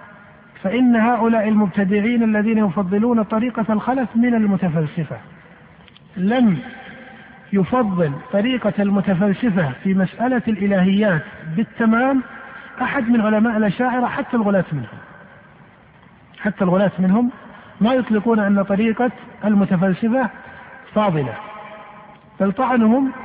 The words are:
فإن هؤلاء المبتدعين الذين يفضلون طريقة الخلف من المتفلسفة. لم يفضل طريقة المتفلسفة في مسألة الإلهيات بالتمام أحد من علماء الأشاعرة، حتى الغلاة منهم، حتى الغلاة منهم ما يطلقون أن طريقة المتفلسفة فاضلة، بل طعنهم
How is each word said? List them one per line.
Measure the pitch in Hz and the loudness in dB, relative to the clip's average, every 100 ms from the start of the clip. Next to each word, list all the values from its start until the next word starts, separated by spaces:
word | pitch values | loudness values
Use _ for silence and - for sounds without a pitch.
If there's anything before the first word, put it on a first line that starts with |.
| - - - - - - 196 | -20 -20 -20 -20 -20 -8 -4
فإن | 233 247 226 | 2 4 4
هؤلاء | 226 233 226 226 208 | 4 2 2 2 2
المبتدعين | 214 202 208 190 208 220 240 | 2 2 0 0 0 2 2
الذين | 226 214 214 220 | 2 2 0 2
يفضلون | 208 156 180 202 240 226 | 0 0 -2 0 2 0
طريقة | 208 220 247 226 214 | 0 -2 -2 -2 -2
الخلف | 214 - 269 233 233 | -2 0 -2 0 0
من | 247 226 | 2 2
المتفلسفة. | 208 190 185 160 151 170 143 113 - - - - - - - - - 185 | 2 2 0 0 -2 -4 -8 -10 -16 -20 -20 -20 -20 -20 -20 -20 -16 -4
لم | 190 254 226 147 - - - - - - - - - | 0 4 4 2 -4 -16 -18 -20 -20 -20 -20 -20 -4
يفضل | 196 175 247 214 180 156 143 - | -2 2 2 0 0 0 -2 -4
طريقة | 202 233 254 208 208 | -2 0 0 -2 0
المتفلسفة | 202 202 202 175 208 185 247 185 143 127 | 0 0 0 0 0 0 0 0 -2 -2
في | 196 | -2
مسألة | 190 180 - 240 247 226 | 0 0 -2 -2 0 -2
الإلهيات | 196 202 196 190 196 214 156 - - 160 165 | -2 0 2 4 4 2 0 -4 -14 -8 -4
بالتمام | - - 226 226 269 269 - - - - - - | -4 0 2 2 2 0 -4 -14 -18 -20 -18 -8
أحد | 254 285 226 | -4 -2 0
من | 240 | 2
علماء | 214 214 233 220 | 2 2 2 2
الأشاعرة، | 208 170 247 247 240 | 0 0 -2 0 -2
حتى | - - 240 | -4 -4 -2
الغلاة | 202 196 - | 0 0 0
منهم، | 147 113 - - - - - - - - - - - - - - - | -6 -8 -14 -20 -20 -20 -20 -20 -20 -20 -20 -20 -20 -20 -20 -20 -8
حتى | 214 - | -6 -2
الغلاة | 185 185 196 - | 2 2 2 2
منهم | 185 214 247 - - - - - | 2 2 2 -4 -16 -20 -20 -2
ما | 220 | 2
يطلقون | 262 226 214 233 220 | 2 0 0 2 2
أن | 202 202 | 2 2
طريقة | 196 196 226 220 247 - - - 208 | 2 0 0 0 -2 -4 -16 -6 0
المتفلسفة | 202 190 180 190 180 226 262 226 - - - - - - | 2 2 2 0 0 0 0 -2 -6 -20 -20 -20 -20 -4
فاضلة، | 214 208 156 127 107 - - - - - - - - - - | 0 0 0 -4 -8 -14 -18 -18 -18 -20 -20 -20 -20 -20 -4
بل | 196 | -2
طعنهم | 196 247 240 220 254 269 - | 0 0 2 4 4 0 -4